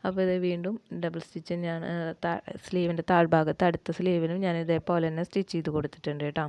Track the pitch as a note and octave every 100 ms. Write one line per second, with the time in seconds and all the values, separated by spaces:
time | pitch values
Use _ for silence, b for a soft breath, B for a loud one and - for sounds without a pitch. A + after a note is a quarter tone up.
0 | F#3+ F#3+ F#3 F#3 F3+ F3 F3+ A3 _ F3
1 | E3+ E3 - E3 - F3 F3 E3 E3 E3+
2 | E3 - E3+ E3+ - - - F3+ E3+ E3+
3 | - F3+ E3 E3 D#3 - F3+ E3+ - E3
4 | F3+ E3+ E3 F3+ F#3+ E3+ E3 D#3+ - F3
5 | E3 D#3+ F3 G3 F#3 E3 D#3+ D3+ D3 -
6 | - D3 D3 D3